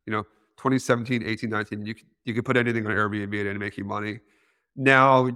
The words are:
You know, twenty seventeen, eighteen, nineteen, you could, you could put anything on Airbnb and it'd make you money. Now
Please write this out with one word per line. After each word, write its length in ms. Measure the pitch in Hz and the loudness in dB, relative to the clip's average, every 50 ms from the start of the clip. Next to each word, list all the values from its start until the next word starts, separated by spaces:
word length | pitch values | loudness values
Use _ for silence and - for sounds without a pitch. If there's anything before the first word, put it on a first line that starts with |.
| - - | -10 -6
You 60 | 110 | -6
know, 100 | 107 107 _ _ _ _ _ _ _ | -6 -6 _ _ _ _ _ _ _
twenty 220 | - 135 131 127 | -2 0 0 0
seventeen, 420 | - - 127 120 117 120 127 117 | 2 2 0 0 2 -2 -4 -4
eighteen, 300 | 110 104 110 110 - 113 | -2 -4 -6 -6 -6 -4
nineteen, 340 | 107 104 104 - 107 107 104 | -4 -4 -4 -4 -6 -10 -8
you 80 | 107 110 | -10 -12
could, 140 | - _ _ _ _ - | -12 _ _ _ _ -10
you 80 | 120 110 | -6 -6
could 120 | 120 - | -4 -2
put 120 | 135 127 123 | 0 2 2
anything 300 | 117 120 113 117 107 107 | 2 2 0 -2 -2 -2
on 40 | |
Airbnb 320 | 104 101 107 104 104 104 101 | 0 0 0 0 -2 -4 -6
and 100 | 101 104 | -6 -6
it'd 260 | 104 101 101 101 101 | -4 -4 -4 -6 -6
make 180 | 101 101 - - | -8 -8 -8 -8
you 80 | 101 | -8
money. 340 | 101 101 104 104 107 101 - _ _ _ _ _ _ _ _ _ _ _ | -8 -6 -6 -6 -8 -10 -12 _ _ _ _ _ _ _ _ _ _ _
Now 520 | 135 131 139 135 131 135 135 131 127 127 127 123 | 0 2 4 6 8 8 8 6 6 4 2 -2